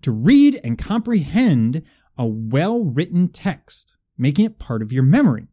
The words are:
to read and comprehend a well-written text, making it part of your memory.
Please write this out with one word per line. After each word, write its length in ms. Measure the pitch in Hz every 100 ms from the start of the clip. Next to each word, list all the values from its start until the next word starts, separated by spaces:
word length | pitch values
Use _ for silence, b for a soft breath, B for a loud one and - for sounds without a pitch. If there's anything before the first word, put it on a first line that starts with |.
to 100 | -
read 480 | 110 131 285 285 277
and 140 | 120 117
comprehend 1040 | - 226 233 226 143 170 254 135 113 147 b b b -
a 100 | 117
well-written 1000 | 110 110 127 180 233 202 120 180 175 180
text, 720 | - 202 175 _ - - _ _ -
making 300 | 127 147 220
it 120 | 220
part 220 | - 113
of 120 | 107
your 100 | 127
memory. 460 | 131 214 269 110 -